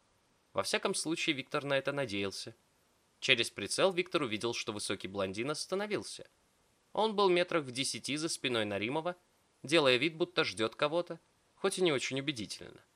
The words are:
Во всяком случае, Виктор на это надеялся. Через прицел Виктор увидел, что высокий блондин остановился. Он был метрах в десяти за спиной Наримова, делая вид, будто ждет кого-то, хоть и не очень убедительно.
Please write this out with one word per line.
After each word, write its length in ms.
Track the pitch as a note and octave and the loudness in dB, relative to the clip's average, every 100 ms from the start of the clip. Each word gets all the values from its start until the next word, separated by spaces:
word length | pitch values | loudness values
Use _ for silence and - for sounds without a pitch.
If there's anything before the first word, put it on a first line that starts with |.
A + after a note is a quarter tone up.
| _ _ _ _ _ | _ _ _ _ _
Во 80 | F#2+ | -4
всяком 320 | - G#3+ G3+ | 0 0 0
случае, 420 | - D#3 E3 - C3+ | -2 -2 -2 0 -2
Виктор 280 | C3 D3 | -2 -4
на 140 | C#3 C3+ | 0 0
это 140 | C#3 | 0
надеялся. 640 | C#3+ B2 G2+ G2 - A#2 - _ _ _ _ _ - | -2 -2 -2 -4 -6 -12 -14 _ _ _ _ _ -4
Через 300 | - A#2+ A2+ | 2 4 2
прицел 420 | - G2+ - F#3 | -2 -4 2 2
Виктор 320 | F3 F3+ E3+ | 2 -2 -2
увидел, 300 | B2+ G#2+ A#2 | -2 -2 -2
что 180 | - - | -4 -6
высокий 360 | G#2 - G2+ F#2+ | -6 -4 -6 -6
блондин 440 | G2 F#2+ G2 C3+ | -4 -4 -2 -4
остановился. 760 | D3+ - F#3+ G#3 E3 F#2+ - - _ _ _ _ _ _ | -4 -4 -4 -2 -4 -6 -12 -16 _ _ _ _ _ _
Он 220 | - A3 G3+ | 0 2 4
был 140 | G3 | 6
метрах 360 | F3 F3 E3+ C3 | 6 2 0 -2
в 60 | |
десяти 440 | B2 C3 A2+ - D3 | -4 -4 -4 -4 -2
за 120 | D#3 | -2
спиной 360 | - C3 A#2+ G#2 | -2 0 0 0
Наримова, 500 | G2+ A2 D#3 E3+ F3 _ _ _ _ | 0 -2 -2 -4 -8 _ _ _ _
делая 340 | C3+ D#3+ C3+ B2 | 0 4 6 6
вид, 180 | D#3+ D#3+ | 2 0
будто 280 | F3 - | -2 0
ждет 320 | D3+ F#2 A2 - | 0 2 0 2
кого-то, 440 | D3+ E3+ E3+ E3 _ _ _ _ | 0 0 -4 -8 _ _ _ _
хоть 220 | G3 F#3+ | 0 4
и 40 | |
не 100 | F3+ | 4
очень 280 | C3 - C3+ | 4 0 -2
убедительно. 640 | C#3 B2 F2+ - - - _ | -4 -4 -6 -10 -14 -18 _